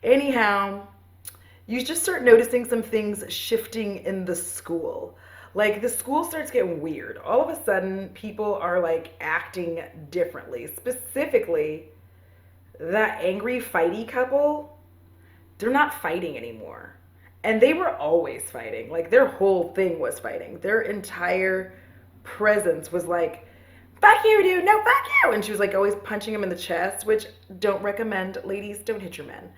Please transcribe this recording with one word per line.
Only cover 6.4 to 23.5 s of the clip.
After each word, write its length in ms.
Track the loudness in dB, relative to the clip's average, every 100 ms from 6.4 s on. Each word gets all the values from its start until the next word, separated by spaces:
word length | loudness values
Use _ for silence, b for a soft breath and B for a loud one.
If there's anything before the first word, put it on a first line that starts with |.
| -2
getting 280 | 0 0 -2
weird. 360 | -6 -8 -10 -12
All 240 | 0 2
of 80 | 2
a 140 | -2
sudden, 460 | 0 0 0 -6 -8
people 460 | -12 -14 -6 -4 -2
are, 240 | 0 0
like, 340 | 0 -2 -4 -10
acting 600 | -4 -4 -4 -8 -6 -6 -10 -16 -8
differently. 580 | -2 -2 -4 -12 -12 -10
Specifically, 1200 | -10 -8 -8 -6 -4 0 0 2 -2 -2 -4 -12 -20 b b b b b b b -14
that 420 | -2 2 2 0
angry 380 | -2 0 -2 -4
fighty 480 | -2 2 2 0 -6
couple, 720 | -2 0 4 2 0 -6 -18 -20 -20 -20 -20 b b b -6
they're 120 | 0
not 240 | 2 2 0
fighting 360 | -4 -4 -4 -8
anymore. 580 | -12 -12 -14 -16 -18 -20 -20 b b -8
And 180 | 0 6
they 120 | 6
were 220 | 6 2 0
always 460 | 2 4 2 -4 -10
fighting. 400 | -10 -8 -8 -8
Like, 200 | -6 4
their 180 | 6 6
whole 460 | 4 2 4 0
thing 260 | 0 0 0
was 200 | -4 -4
fighting. 400 | -8 -10 -10 -10
Their 220 | 0 0
entire 920 | 0 -6 -8 -6 -2 0 0 -2 -4 B B B B -20
presence 680 | -18 -2 2 2 2 -2 -2
was 140 | -6 -2
like, 400 | -2 -2 -4 -18